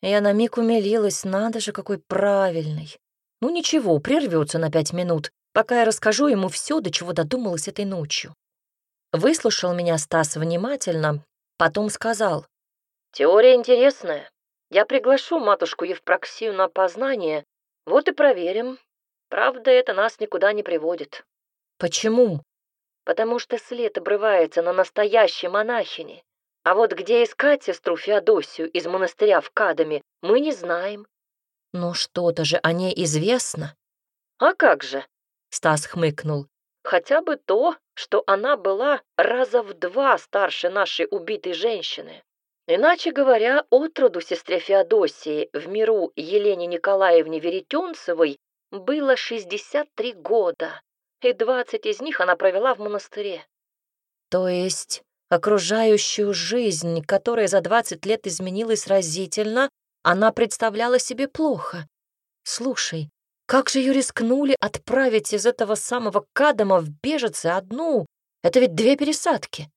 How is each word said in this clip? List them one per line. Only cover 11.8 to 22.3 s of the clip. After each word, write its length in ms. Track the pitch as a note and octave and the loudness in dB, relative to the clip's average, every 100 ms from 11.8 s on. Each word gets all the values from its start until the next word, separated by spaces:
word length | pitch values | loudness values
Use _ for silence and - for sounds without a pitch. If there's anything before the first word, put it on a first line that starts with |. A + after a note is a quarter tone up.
| G#3 | -4
сказал: 560 | - - G3+ G#3+ D3+ C#3+ _ _ _ _ _ _ | -4 -6 -2 0 -2 -6 _ _ _ _ _ _
«Теория 420 | - D3 G3 B3 B3+ | 0 4 8 8 6
интересная. 760 | A#3+ B3 C4 C4+ F3+ D3+ - _ _ _ _ | 6 4 4 2 -6 -8 -8 _ _ _ _
Я 140 | F#3+ - | 0 2
приглашу 540 | C4+ A3 C4+ - E4 | 2 2 2 2 -2
матушку 460 | A3 G3+ - - F3 | 2 0 0 -4 -6
Евпроксию 680 | F#3 - F#3 - - A3+ | -6 -2 -2 -2 -8 -8
на 120 | G3 F#3 | -2 -2
опознание, 800 | - F#3+ F3+ C4+ B3+ E3+ D3+ D3 _ _ _ - | 2 -2 0 -4 -2 -2 -4 -8 _ _ _ 2
вот 240 | G#3 D4 | 2 2
и 20 | |
проверим. 680 | - D4 G3+ F3 G3 B3 C4 _ _ _ _ _ | 2 2 2 -2 -4 -6 -10 _ _ _ _ _
Правда, 420 | - A#3+ B3+ A#3 | 0 0 0 4
это 220 | B3+ B3+ | 4 4
нас 260 | F#3+ A3 - | 0 0 -2
никуда 320 | G#3+ F#3 G3 | -6 0 0
не 120 | G#3+ | 0
приводит». 600 | G3+ E3+ D#3 F3 C#3+ - - _ _ _ _ _ | -2 -2 -2 -4 -8 -16 -20 _ _ _ _ _
«Почему?» 640 | G#2 - - A3+ A#3+ | -4 -2 0 4 4